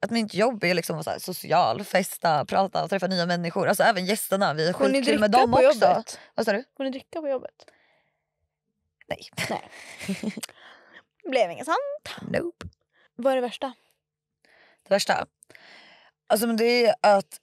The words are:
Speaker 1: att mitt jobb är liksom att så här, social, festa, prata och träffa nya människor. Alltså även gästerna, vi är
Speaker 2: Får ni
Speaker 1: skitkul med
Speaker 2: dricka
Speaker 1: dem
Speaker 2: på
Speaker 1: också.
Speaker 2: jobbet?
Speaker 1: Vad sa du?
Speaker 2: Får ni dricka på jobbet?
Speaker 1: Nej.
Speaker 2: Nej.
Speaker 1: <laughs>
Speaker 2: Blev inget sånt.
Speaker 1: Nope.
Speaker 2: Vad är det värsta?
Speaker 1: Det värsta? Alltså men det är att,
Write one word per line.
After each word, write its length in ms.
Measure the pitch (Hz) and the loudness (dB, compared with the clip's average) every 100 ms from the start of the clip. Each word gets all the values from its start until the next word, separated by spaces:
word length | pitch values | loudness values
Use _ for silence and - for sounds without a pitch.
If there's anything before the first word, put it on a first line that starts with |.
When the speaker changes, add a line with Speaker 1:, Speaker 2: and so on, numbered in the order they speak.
Speaker 1:
att 100 | - | -4
mitt 240 | 233 214 | -2 -4
jobb 300 | 165 226 220 | 0 0 0
är 100 | 175 | 0
liksom 240 | 180 - 160 | 0 -2 -6
att 60 | |
så 60 | 135 | -6
här, 80 | 92 | -8
social, 680 | - 180 - 156 139 113 | -8 -10 -2 2 2 0
festa, 600 | 208 185 190 - 170 147 | 0 -2 -2 -2 0 0
prata 400 | - 190 190 165 | 0 0 0 0
och 60 | 160 | -2
träffa 160 | 196 185 | -2 -2
nya 200 | 185 175 | -2 0
människor. 420 | 175 170 196 165 | -2 -2 -2 0
Alltså 140 | - | 2
även 240 | 196 202 180 | 4 2 0
gästerna, 480 | 208 - 196 190 | -2 -2 0 0
vi 140 | 151 160 | 0 -2
är 40 | |
Speaker 2:
Får 160 | 180 269 | 2 2
ni 100 | 269 | 2
Speaker 1:
skitkul 200 | 262 285 | 2 2
med 100 | 214 | 4
Speaker 2:
dricka 100 | 233 | 4
Speaker 1:
dem 100 | 254 | 4
Speaker 2:
på 40 | 262 | 6
Speaker 1:
också. 80 | 262 247 190 | 4 6 4
Speaker 2:
jobbet? 320 | 185 226 - - | 2 -2 -16 -14
Speaker 1:
Vad 120 | - 226 | -6 -2
sa 60 | |
du? 120 | 202 269 - | -2 -4 -8
Speaker 2:
Får 80 | |
ni 60 | 269 | -8
dricka 300 | 262 - 330 | -8 -10 -10
på 80 | 302 | -6
jobbet? 380 | 262 - _ - _ _ _ _ _ _ _ _ _ _ _ _ _ - | -6 -8 _ -20 _ _ _ _ _ _ _ _ _ _ _ _ _ -12
Speaker 1:
Nej. 100 | - - - - | -12 -12 -10 -6
Speaker 2:
Nej. 200 | 214 - - - - - | -6 -10 -20 -20 -16 -8
Speaker 1:
<laughs> 240 | 190 214 - - - - - _ - _ _ 370 | -6 -6 -8 -14 -18 -20 -20 _ -20 _ _ -4
Speaker 2:
Blev 200 | 254 185 | 0 0
inget 160 | 170 262 | -2 -4
sånt. 640 | 370 571 587 - - - | -4 -4 -10 -12 -14 -6
Speaker 1:
Nope. 340 | - 349 - 87 _ _ _ _ - | -4 -4 -10 -18 _ _ _ _ -4
Speaker 2:
Vad 160 | 247 | -2
är 40 | 262 | 0
det 60 | |
värsta? 300 | 247 - 269 240 _ _ _ _ _ _ _ _ _ _ - | -2 -6 -10 -12 _ _ _ _ _ _ _ _ _ _ -2
Speaker 1:
Det 60 | |
värsta? 320 | 196 - 180 - _ _ - - - - - _ _ - | 0 2 -2 -2 _ _ -20 -20 -20 -20 -20 _ _ 0
Alltså 200 | 214 233 | 0 2
men 100 | 226 | 0
det 300 | 233 247 233 | 2 4 4
är 80 | - | 4
att, 400 | 208 202 - - | 4 4 2 -14